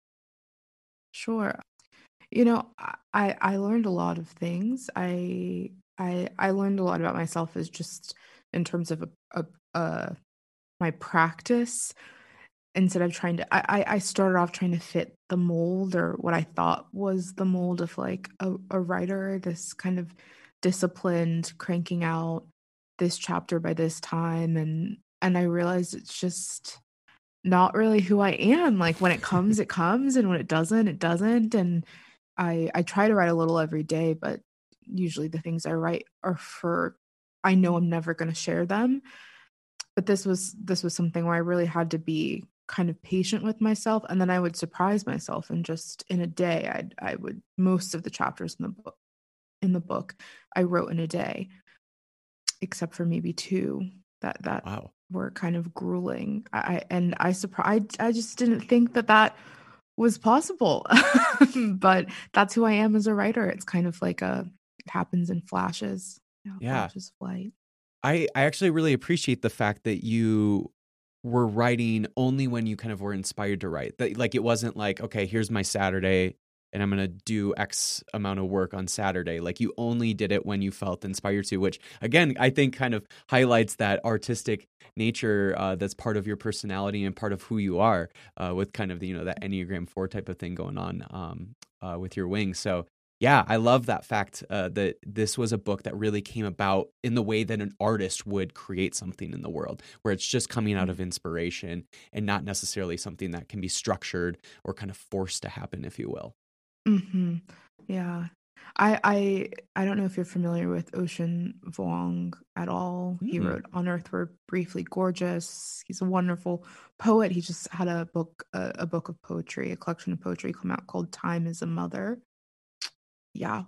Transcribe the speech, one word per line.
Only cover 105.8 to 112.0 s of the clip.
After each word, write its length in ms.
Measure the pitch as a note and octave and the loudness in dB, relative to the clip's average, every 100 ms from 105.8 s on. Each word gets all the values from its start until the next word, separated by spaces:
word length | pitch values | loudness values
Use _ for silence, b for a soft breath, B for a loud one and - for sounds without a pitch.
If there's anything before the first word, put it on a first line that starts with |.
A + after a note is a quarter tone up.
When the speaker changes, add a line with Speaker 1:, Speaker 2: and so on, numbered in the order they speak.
Speaker 2:
if 140 | - - | -10 -8
you 100 | - | -8
will. 280 | - - - _ _ _ _ A3 | -8 -12 -16 _ _ _ _ 2
Speaker 1:
Mm-hmm. 500 | G3+ F#3+ F#3 F3 E3+ B B B _ - | 2 2 0 0 -2 B B B _ -8
Yeah. 400 | F#3 F3 F3 E3+ - _ B B - | -6 -4 -6 -8 -12 _ B B 2
I, 240 | G#3 G#3+ | 4 4
I, 440 | G#3 G3+ G3+ G3 - - - G3 | 4 4 2 0 -2 -10 -8 -2
I 80 | |
don't 120 | F#3+ G3+ | 0 0
know 80 | |
if 120 | F#3+ F#3 | 0 -2
you're 80 | F3 | -4
familiar 420 | F3+ E3+ E3+ F3 | -2 0 0 0
with 260 | F3 E3+ - | -2 -4 -4
Ocean 640 | F3 - E3+ E3+ F3 - F3 | -4 -2 -2 -2 -4 -8 -12
Vuong 680 | E3 F#3 F2 | -6 -2 -2